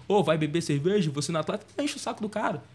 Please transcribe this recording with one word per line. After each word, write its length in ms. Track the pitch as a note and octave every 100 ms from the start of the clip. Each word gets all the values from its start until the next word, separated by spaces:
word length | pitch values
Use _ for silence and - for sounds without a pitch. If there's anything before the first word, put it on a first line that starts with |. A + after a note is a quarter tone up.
| -
"Ô, 140 | -
vai 140 | D3+ D#3+
beber 240 | D#3 E3
cerveja? 480 | E3 C#3+ D#3+ G#3 D#3
Você 200 | C#3 C#3+
não 80 | E3
é 40 |
atleta?" 240 | D#3 - - -
Não 80 |
enche 120 | D4 C4
o 40 |
saco 200 | A#3 A3
do 60 | G#3+
cara. 340 | G#3 A#3 F3+ -